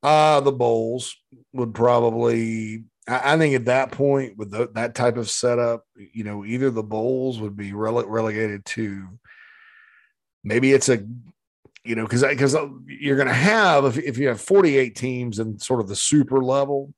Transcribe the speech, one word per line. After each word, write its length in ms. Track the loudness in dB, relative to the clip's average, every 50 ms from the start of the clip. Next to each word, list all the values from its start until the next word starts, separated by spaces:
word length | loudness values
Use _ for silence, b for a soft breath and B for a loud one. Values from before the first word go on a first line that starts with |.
Uh, 380 | 4 4 4 6 6 6 4 4
the 120 | 2 2
bowls 640 | 0 2 0 2 2 0 0 -2 -6 -6 -8 -12 -14 _ _ _ -20 _ _ _ -8
would 220 | -6 -6 -6 0
probably, 1080 | 2 4 4 6 4 4 2 0 0 0 0 0 0 -2 -4 -4 -6 -6 -8 -10 -14 -14 _ _ _ _
I, 260 | -6 -6 -2 2 2 2
I 40 |
think 160 | 4 4 2 2
at 120 | 0 0
that 260 | 2 2 0 0 -2
point 460 | -2 -2 0 2 2 0 -2 -4 -10
with 120 | -14 -14 -10
the, 220 | -4 -4 -4 -4 -4
that 220 | -6 -6 -6 -2
type 220 | 0 0 0 0
of 120 | 0 -6 -6
setup, 560 | -6 -2 0 0 0 0 0 -2 -2 -6 _ _ _
you 280 | _ -20 _ _ -10 -10
know, 200 | -8 -10 -10 -8
either 280 | -8 -4 -2 -2 -2
the 100 | -2 -2
bowls 580 | -6 -4 -6 -4 -2 -2 -2 -2 -2 -4 -6 -6
would 160 | -8 -10 -10
be 180 | -10 -12 -10 -8
rele-, 360 | -6 -4 -2 -2 -2 -2 -2
relegated 560 | -2 -2 -2 -2 -2 -4 -4 -4 -6 -8 -10
to, 420 | -10 -8 -6 -6 -6 -6 -10 -14 -16 -20 -20 b b b b b b b b b b b b b b b b b b b b _ _ _ _ _
maybe 280 | -2 0 2 4 6
it's 180 | 4 4 4 2
a, 160 | 0 0 -2 -10 -16 -16 -18 -20 _ _ _ _ _ _ _ _ _ -20 _
you 100 | -6 -6
know, 140 | -6 -4
'cause 160 | -2 0 0 2
I, 100 | 2 2
'cause 240 | 2 0 2 2 0 -2 -6 -12 -18 -20
you're 300 | -20 -16 -6 -2 0 2
gonna 140 | 2 2 2
have, 540 | 2 2 4 4 4 4 4 6 4 4 4
if, 140 | 2 0 0
if 180 | -4 -4 -4
you 120 | -2 -2 -2
have 120 | -2 -4
forty-eight 540 | -2 4 4 6 6 6 4 4 2 2 -2
teams 420 | -6 -6 -4 -4 -4 -6 -6 -4
in 220 | -6 -6 -6 -6 -10
sort 200 | -4 -4 -2 -2
of 80 | -2
the 80 | -4 -6
super 480 | -4 -2 2 4 4 4 4 2 0 2
level 480 | 2 0 0 0 0 -2 -6 -6 -8 -18